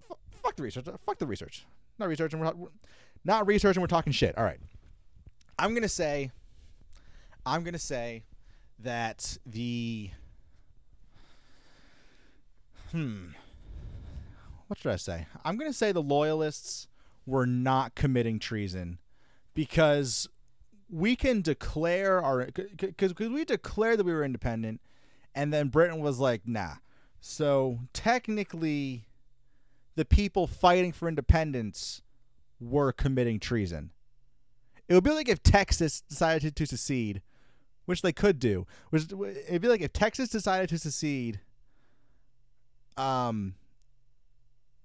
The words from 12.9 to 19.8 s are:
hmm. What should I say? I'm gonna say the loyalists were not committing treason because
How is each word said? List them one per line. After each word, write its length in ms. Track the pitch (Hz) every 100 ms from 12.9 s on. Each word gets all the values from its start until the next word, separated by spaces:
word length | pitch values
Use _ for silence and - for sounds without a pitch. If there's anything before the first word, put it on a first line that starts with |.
hmm. 340 | 165 139 104 87 71 - - - - - - - - - - - - -
What 80 | 202
should 140 | 139
I 40 | 98
say? 300 | - 85 80 -
I'm 120 | 156 214
gonna 160 | 311
say 180 | 254 214
the 100 | 180
loyalists 880 | 143 143 151 156 151 - - - - - - - -
were 180 | 131
not 520 | 123 123 131 131 120 -
committing 420 | 143 127 113 110
treason 600 | - 110 101 92 87 87 - - - - -
because 760 | - 151 165